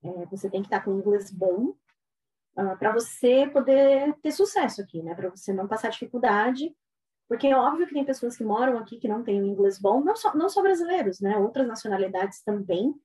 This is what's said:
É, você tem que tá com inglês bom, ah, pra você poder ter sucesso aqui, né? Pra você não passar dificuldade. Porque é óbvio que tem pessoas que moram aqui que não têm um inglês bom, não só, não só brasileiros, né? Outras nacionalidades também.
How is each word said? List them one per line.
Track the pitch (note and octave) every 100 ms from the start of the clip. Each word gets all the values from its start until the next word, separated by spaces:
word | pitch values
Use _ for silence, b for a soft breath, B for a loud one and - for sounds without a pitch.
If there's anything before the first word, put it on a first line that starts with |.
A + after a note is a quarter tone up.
É, | D#3 F3+ F3
você | F#3+ G3
tem | G3
que | G3
tá | G3
com | - G3
inglês | F#3+ G3+ G3+
bom, | F#3 F#3 F3+ C4+ G4 _ _ _ _ _ _ _ -
ah, | G3 F#3+
pra | G#3+
você | A3 A#3 - B3 C4 C#4
poder | C#4 C4 C4+ C#4 C4+ C#4+ D4
ter | D#4
sucesso | D4 G4+ G4+ C#4 -
aqui, | G3 E3
né? | E3
Pra | E3+ F#3
você | F3+ -
não | F#3+ G3
passar | G#3+ A3+
dificuldade. | A3+ - - A#3+ G#3 A3+ B3+ D#4 - _ _ _ _ _
Porque | A#3 C#4
é | C4+
óbvio | B3 D#4+ F4
que |
tem | C#4+
pessoas | C#4 C4+ A#3+ A#3+
que |
moram | A3 G#3+ B3+ A#3+
aqui | A3 A#3
que | -
não | G#3+
têm | A#3 G3+
um | G3
inglês | G3 G3 G3
bom, | G3 A#3
não | D4+ A4+
só, | G#4+
não | D4+ F#4
só | G4+
brasileiros, | F#4+ F#4 E4+ F4+ G#3+ F#3
né? | G3 G#3+
Outras | G#3 C4+ B3+
nacionalidades | A3+ - F#3+ F#3+ F#3+ G3 -
também. | - G#3 G3 F3+ B3 C#4+